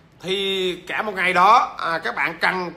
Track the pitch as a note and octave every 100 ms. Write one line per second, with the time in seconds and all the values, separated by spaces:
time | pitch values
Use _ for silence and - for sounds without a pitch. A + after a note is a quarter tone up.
0 | _ _ E3 G3 G3 F#3+ F#3 E3+ - C#3+
1 | G#3+ F#3+ F3+ F3+ F#3 A#3+ C#4+ - D#3+ E3
2 | E3 D#3 C#3+ E3 F#3 F#3 F3